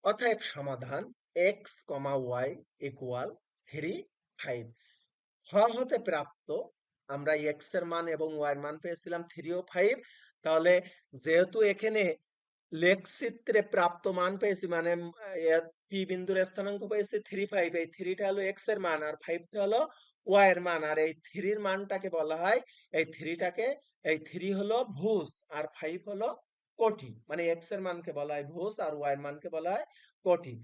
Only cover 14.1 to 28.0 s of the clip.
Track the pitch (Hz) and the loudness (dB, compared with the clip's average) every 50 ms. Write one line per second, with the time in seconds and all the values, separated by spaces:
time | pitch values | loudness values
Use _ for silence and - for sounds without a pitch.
14.1 | 185 180 180 185 196 196 214 208 196 185 190 175 175 165 165 170 175 170 170 170 | 0 2 0 0 0 0 0 0 0 0 -2 -2 -2 0 2 0 0 0 -2 -8
15.1 | 170 - 220 196 190 175 165 160 160 165 165 165 _ _ _ _ 190 196 190 185 | -12 -14 -14 -10 -6 0 2 4 4 4 2 -2 _ _ _ _ -4 -4 -2 -2
16.1 | 185 185 185 185 190 190 185 185 - - 196 202 202 202 208 196 214 208 202 - | -4 -4 -2 0 2 2 2 0 -2 -6 -4 -4 -4 -6 -4 -2 0 0 0 0
17.1 | - 208 214 - - 196 196 202 208 196 175 170 170 170 165 165 - - 185 180 | -2 -6 -6 -4 -4 -4 -4 -2 0 0 0 2 0 -2 -2 -4 -6 -8 -6 -6
18.1 | 185 185 208 196 196 202 196 190 190 - - - 214 196 185 175 160 151 151 151 | -4 -2 0 0 0 0 -2 -2 -4 -4 -2 -2 -2 0 0 -2 -2 0 -2 -4
19.1 | 151 - - - 165 170 170 _ - 208 196 202 214 240 302 330 - - _ _ | -6 -8 -4 -4 -4 -4 -4 _ -4 -2 0 2 2 2 2 0 -4 -20 _ _
20.1 | _ _ _ 220 190 202 202 196 180 175 175 180 170 160 156 151 151 156 156 160 | _ _ _ 6 8 8 10 8 8 4 2 0 0 0 0 0 2 2 2 2
21.1 | 156 160 _ - - 175 196 190 208 214 208 196 190 196 202 196 202 190 190 190 | 0 -6 _ -14 -10 -4 -2 -2 -2 0 0 0 -2 -2 -2 -4 -6 -4 -4 -4
22.1 | 175 165 160 156 160 165 170 190 220 254 247 _ - - _ _ - 160 160 156 | -2 -2 -2 0 -2 0 2 2 2 2 0 _ -20 -20 _ _ 0 0 0 0
23.1 | 156 - 143 151 165 165 180 180 175 185 220 254 277 277 _ _ _ _ _ 160 | -2 -10 -6 -6 -4 -2 -4 -4 -2 -2 -2 -2 -2 -4 _ _ _ _ _ -2
24.1 | 160 156 156 - - 180 175 190 202 190 202 202 220 240 254 220 202 135 170 220 | -2 0 -2 -10 -10 -6 -4 -2 -2 -2 0 0 0 0 0 -2 -6 -4 0 0
25.1 | 220 196 151 - - - _ _ 156 151 151 - _ - - 156 170 185 - 208 | 0 0 -2 -4 -10 -20 _ _ -8 -8 -8 -8 _ -8 -8 -8 -8 -8 -10 -10
26.1 | 202 196 214 254 294 - _ _ _ _ _ _ _ - 226 220 214 - - 123 | -6 -4 -4 -4 -4 -6 _ _ _ _ _ _ _ 2 2 2 2 0 -10 -16
27.1 | 117 - _ _ 147 170 170 170 170 170 165 - 214 190 190 185 175 170 | -16 -18 _ _ -4 -2 0 0 0 0 -2 -8 -6 -4 -4 -4 -6 -6